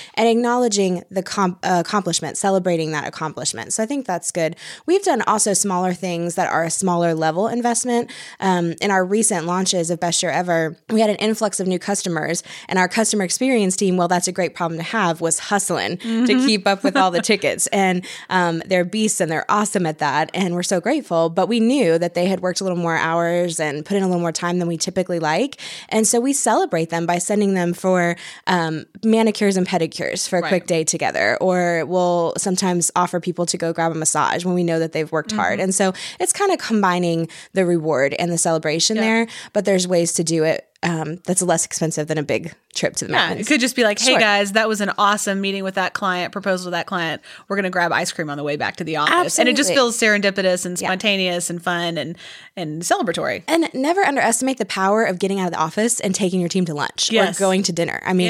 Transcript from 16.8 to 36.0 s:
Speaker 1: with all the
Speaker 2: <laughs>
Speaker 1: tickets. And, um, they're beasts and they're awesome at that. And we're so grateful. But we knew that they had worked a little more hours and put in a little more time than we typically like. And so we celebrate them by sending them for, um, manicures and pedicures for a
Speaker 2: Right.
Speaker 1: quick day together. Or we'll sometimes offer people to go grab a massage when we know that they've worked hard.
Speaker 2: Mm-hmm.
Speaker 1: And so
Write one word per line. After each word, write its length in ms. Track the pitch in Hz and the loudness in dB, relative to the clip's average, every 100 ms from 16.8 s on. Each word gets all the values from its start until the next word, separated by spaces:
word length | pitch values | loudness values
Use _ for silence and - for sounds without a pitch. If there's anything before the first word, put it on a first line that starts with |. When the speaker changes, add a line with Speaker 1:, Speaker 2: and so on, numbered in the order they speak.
Speaker 1:
with 120 | 196 190 | 0 2
all 140 | 185 | 2
the 120 | 175 | 2
Speaker 2:
<laughs> 0 | |
Speaker 1:
tickets. 440 | - 175 139 90 - | 0 0 0 -2 0
And, 360 | 202 190 180 185 - - | 2 2 0 -4 -12 -2
um, 320 | 185 175 165 - | 0 2 0 0
they're 180 | 185 | 0
beasts 360 | 175 220 214 - | 0 0 0 0
and 100 | 170 | 0
they're 140 | 160 - | -2 0
awesome 380 | 208 208 208 170 | 0 0 0 -2
at 120 | 156 | 0
that. 320 | 147 139 156 | 0 0 0
And 200 | - 190 | -2 -2
we're 80 | 175 | -2
so 160 | 180 190 | 0 0
grateful. 480 | 190 302 - 170 165 | 0 -2 0 0 0
But 200 | 170 185 | 2 2
we 120 | 233 | 2
knew 380 | 226 285 185 165 | 4 4 4 2
that 160 | 170 | 0
they 120 | 175 180 | 0 0
had 140 | 185 | 0
worked 200 | 180 175 | -2 -4
a 40 | |
little 140 | 190 175 | -2 -2
more 180 | 170 160 | 0 0
hours 640 | 160 165 170 175 175 160 | 0 0 0 0 0 -2
and 240 | 151 143 | -4 -4
put 120 | 156 202 | -2 0
in 60 | |
a 40 | 190 | 0
little 140 | 180 | 0
more 120 | 170 | -2
time 260 | 160 175 180 | -2 -2 -2
than 80 | 170 | -2
we 80 | 170 | -4
typically 420 | - 180 180 170 | -4 -2 -2 -2
like. 360 | 156 160 277 - - - - | 0 0 -2 -4 -16 -14 -2
And 180 | 220 220 | 0 2
so 120 | 240 | 2
we 120 | 254 | 2
celebrate 580 | 269 - 240 370 170 165 | 0 2 2 2 0 0
them 160 | 170 170 | -2 0
by 120 | 175 | -2
sending 360 | - 208 202 | 0 2 2
them 180 | 190 175 | 2 0
for, 420 | 170 190 185 175 170 - - - | 0 0 2 2 -2 -8 -10 -2
um, 380 | 180 165 156 - - | 0 0 -4 -8 -4
manicures 520 | 220 220 226 208 208 190 | 2 4 2 2 2 2
and 100 | 185 | 2
pedicures 600 | 180 165 - - - - | 0 -2 -4 -6 -4 -2
for 100 | 180 | -2
a 40 | |
Speaker 2:
Right. 60 | 170 | 0
Speaker 1:
quick 180 | 180 - | 0 0
day 160 | 165 | 0
together. 520 | 160 165 120 - 101 120 | 0 0 -2 0 0 2
Or 440 | 185 180 175 170 147 | 2 2 2 0 0
we'll 460 | 180 175 175 165 - | 2 2 2 0 0
sometimes 540 | 202 185 190 175 165 - | -2 0 0 0 0 0
offer 240 | 175 180 | 0 0
people 260 | 175 175 175 | -4 -2 -2
to 100 | 175 | -2
go 160 | 170 | -2
grab 200 | 170 165 | 0 0
a 20 | |
massage 500 | 160 151 151 147 - | 0 0 2 2 0
when 100 | 175 | 0
we 100 | 180 | 0
know 140 | 170 165 | 2 0
that 140 | 160 | 0
they've 180 | 160 156 | -2 -2
worked 200 | 160 147 | -2 -2
hard. 260 | 214 208 110 | 0 0 0
Speaker 2:
Mm-hmm. 60 | |
Speaker 1:
And 100 | 185 | 0
so 180 | 190 190 185 | 0 0 -2